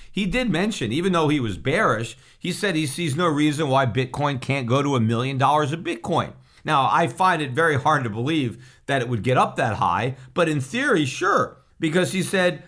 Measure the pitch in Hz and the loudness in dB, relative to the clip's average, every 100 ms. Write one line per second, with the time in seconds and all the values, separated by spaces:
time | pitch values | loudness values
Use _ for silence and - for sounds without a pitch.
0 | - - 208 240 254 156 208 208 110 131 | -10 -4 -2 0 0 0 -2 -2 -4 -2
1 | 190 175 151 147 113 85 98 170 190 110 | 0 2 2 0 -2 -4 -2 0 2 0
2 | 117 - - - 175 175 202 160 147 151 | -4 -12 -20 -10 -6 -4 -2 -2 -2 -4
3 | 170 135 175 143 151 143 147 131 131 104 | -4 0 0 2 0 0 0 2 2 0
4 | 127 - 143 131 - 139 117 135 143 131 | -2 -2 -4 -4 -4 -4 0 0 2 2
5 | 110 117 131 135 135 151 147 165 175 - | 2 0 -2 0 2 2 0 -4 -6 -8
6 | - 151 87 - - _ 147 151 127 160 | -4 -4 -4 -8 -20 _ -2 0 2 2
7 | 170 - 185 170 143 123 165 139 151 151 | 0 2 2 2 -2 0 2 2 2 2
8 | 117 107 127 165 123 - - - - 139 | 0 -4 -2 0 -2 -6 -18 -14 -4 -2
9 | 123 120 117 131 208 - 123 98 92 87 | -2 -2 2 2 2 0 -2 2 2 2
10 | 123 135 - - 165 151 131 233 285 196 | 0 -4 -6 0 0 0 -2 -2 0 2
11 | 131 - 370 302 - - _ - 165 170 | 0 0 0 2 0 -6 _ -4 -2 0
12 | 175 185 170 190 180 165 | 0 0 -2 2 2 0